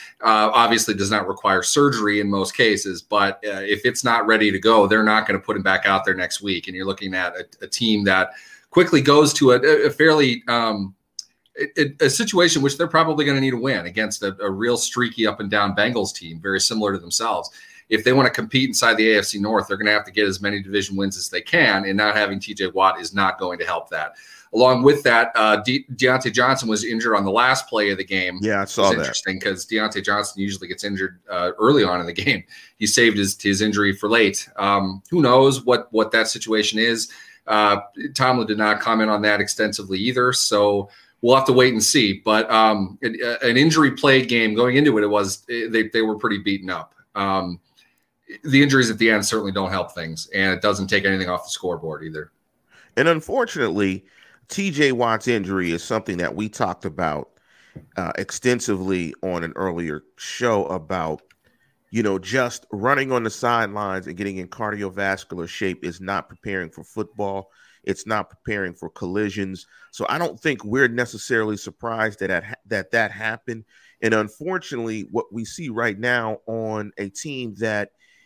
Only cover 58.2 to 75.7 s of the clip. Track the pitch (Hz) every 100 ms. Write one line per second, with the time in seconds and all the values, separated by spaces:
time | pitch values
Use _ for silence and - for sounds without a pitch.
58.2 | 98 - 123 123 - 95 95 92 82 -
59.2 | 92 87 82 - 95 85 82 76 - _
60.2 | - - 120 104 76 90 78 92 80 78
61.2 | _ _ _ _ _ _ _ 113 107 95
62.2 | 87 131 120 - - 101 117 139 135 123
63.2 | 113 - 120 117 104 104 101 95 90 90
64.2 | 101 92 87 - 107 104 98 95 98 95
65.2 | - 90 85 - 95 90 87 87 95 98
66.2 | - - 110 95 82 - - 110 104 -
67.2 | 101 98 95 _ _ _ - 95 110 107
68.2 | - _ - 104 92 85 85 - 90 98
69.2 | 104 104 95 92 - _ - - - 147
70.2 | 170 117 156 131 107 127 127 117 120 104
71.2 | - 117 107 104 - - 117 113 110 98
72.2 | 95 90 104 - 101 104 90 117 107 101
73.2 | 110 113 - 113 - _ _ _ 110 110
74.2 | 104 - 160 185 - 123 113 107 - 113
75.2 | - 107 110 - 151